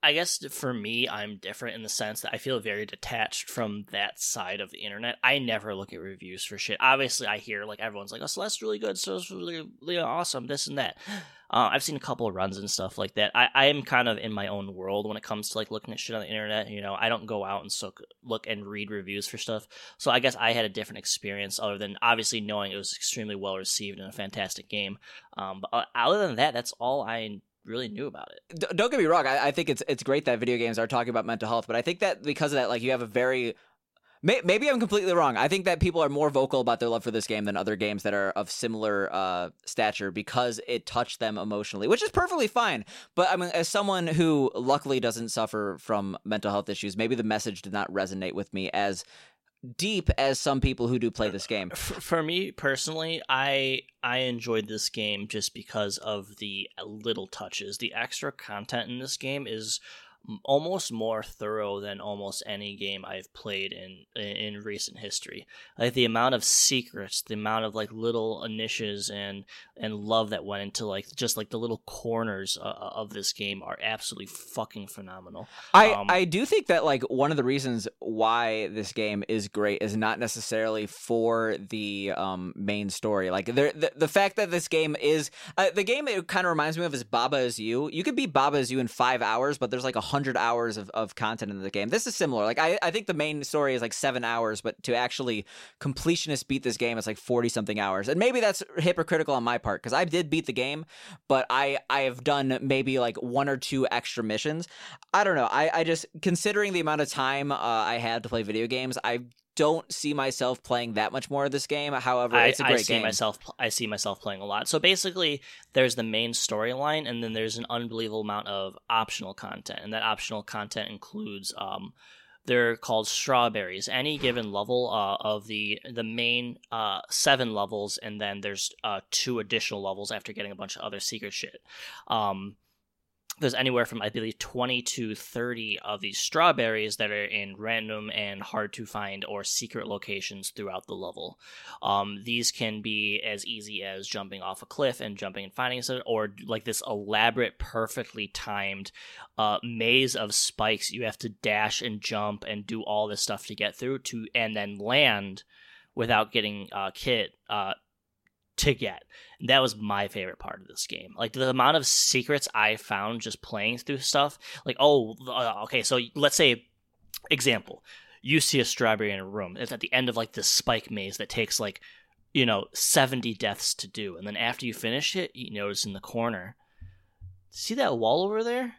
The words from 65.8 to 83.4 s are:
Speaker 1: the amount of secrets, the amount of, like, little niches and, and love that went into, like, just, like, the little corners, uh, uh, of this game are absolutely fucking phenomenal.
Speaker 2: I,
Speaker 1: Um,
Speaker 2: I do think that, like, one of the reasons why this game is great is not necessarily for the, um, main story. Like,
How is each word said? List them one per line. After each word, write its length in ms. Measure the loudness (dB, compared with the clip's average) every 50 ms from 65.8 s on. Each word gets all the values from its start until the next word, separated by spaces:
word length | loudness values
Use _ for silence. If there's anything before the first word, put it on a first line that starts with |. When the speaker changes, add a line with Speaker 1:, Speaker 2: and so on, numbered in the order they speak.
| 0 0 4
Speaker 1:
the 100 | 4 4
amount 300 | 4 6 4 4 4 4
of 100 | 4 2
secrets, 800 | 4 4 6 6 6 4 2 0 -2 -10 -10 -8 -4 -4 -6 -4
the 120 | -4 -6
amount 300 | -2 0 0 2 2 0
of, 100 | 0 -2
like, 160 | -2 -4 -4
little 560 | -4 -2 0 0 2 2 0 0 -2 -4 -6
niches 640 | -6 -4 -4 -4 -4 -2 -2 -2 -4 -4 -4 -4 -6
and, 340 | -4 -4 -6 -6 -6 -10 -12 _ -20 -20 -20 _ _
and 180 | -6 -6 -6 -4
love 360 | -4 0 2 4 4 4 2
that 140 | -2 -6 -4
went 180 | -6 -6 -6 -6
into, 240 | -6 -6 -6 -4
like, 200 | -4 -4 -4 -6 -8 -6
just, 200 | -4 -2 -2 0
like, 140 | -2 -4 -6
the 80 | -6 -4
little 240 | -2 -2 -4 -4 _
corners, 720 | -14 -16 -8 -4 -2 -2 0 0 -2 -2 -4 -4 -4 -4 -4
uh, 40 | -4
uh, 280 | -8 -8 -8 -10 -10 -8
of 160 | -8 -8 -8
this 220 | -8 -4 -4 -4 -4
game 300 | -2 -4 -6 -6 -6 -8
are 140 | -10 -8 -4 -2
absolutely 440 | -4 -4 -2 -6 -8 -8 -8 -12
fucking 600 | -14 -14 -16 -16 -10 -6 -6 -6 -6 -8 -14 -14
phenomenal. 640 | -14 -14 -16 -14 -14 -14 -16 -16 -14 -14 -14 -14 -14 -14 -18 -18 6 10
Speaker 2:
I, 200 | 10 10 10 6
Speaker 1:
Um, 140 | 2 2 4
Speaker 2:
I 160 | 4 4 4
do 220 | 4 2 0 2
think 220 | 4 2 2 4 4
that, 160 | 2 4 4
like, 180 | 4 2 2 0
one 280 | 0 2 2 4 4 4
of 40 |
the 80 | 2 2
reasons 440 | 2 2 0 0 0 -2 -2 -4 -6 -8 _
why 720 | -8 -6 0 4 4 6 6 4 4 2 2 0 -2 -2
this 240 | -2 -4 -6 -4 -2
game 320 | 0 0 0 0 -2 0 0
is 200 | 0 0 0 -2
great 340 | _ 2 2 2 2 2 0
is 140 | 0 0
not 240 | 2 2 2 2 0
necessarily 640 | -2 -4 -2 -4 -6 -2 0 0 0 0 0 -2 -2
for 720 | -4 -8 -12 -4 -2 0 2 4 4 4 4 2 2 0 -2
the, 540 | -4 -6 -6 -6 -4 -4 -4 -4 -2 -2 -2
um, 360 | -2 -2 -2 -2 -4 -6 -8 -8
main 320 | -6 -4 -2 -2 0 -2 -4
story. 420 | -4 -2 0 0 2 2 2 2
Like, 160 | 2 0